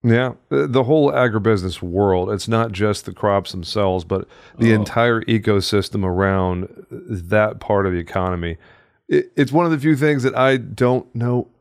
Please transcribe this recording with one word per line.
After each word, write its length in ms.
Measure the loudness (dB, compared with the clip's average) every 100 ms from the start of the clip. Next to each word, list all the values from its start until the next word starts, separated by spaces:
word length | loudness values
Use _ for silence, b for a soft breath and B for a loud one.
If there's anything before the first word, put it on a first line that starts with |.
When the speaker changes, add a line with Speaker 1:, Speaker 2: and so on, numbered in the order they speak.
| 4
Speaker 1:
Yeah, 280 | 2 2 -6 _
the, 180 | -2 0
the 160 | 0
whole 280 | 2 2 2
agribusiness 680 | 2 0 2 2 0 0 -6
world, 480 | -4 0 2 2 0
it's 180 | -4 -2
not 240 | -2 -2
just 320 | -2 -2 -2 -8
the 80 |
crops 380 | -4 0 0 -2
themselves, 520 | -10 -6 -2 0 -2 -2
but 200 | -6 -6 B B B
the 140 | 2
Speaker 2:
Oh. 40 | 4
Speaker 1:
entire 460 | 2 0 2 2
ecosystem 800 | 0 0 2 0 2 -2 -2 -4 -2
around 640 | 0 0 2 0 -2 -8 -14 -18
that 720 | -16 -10 -10 0 0 0 -2
part 260 | -2 0 0
of 80 |
the 60 | -2
economy. 580 | -4 -4 -2 -4 -6 -8 b b b b _
It, 240 | -2 0 -2
it's 140 | 0
one 120 | 2 2
of 60 |
the 60 | 0
few 160 | 2 2
things 280 | 2 0
that 120 | 0 2
I 220 | 2 2
don't 560 | -2 0 2 2 -2 -4
know 320 | -2 -2 -4 _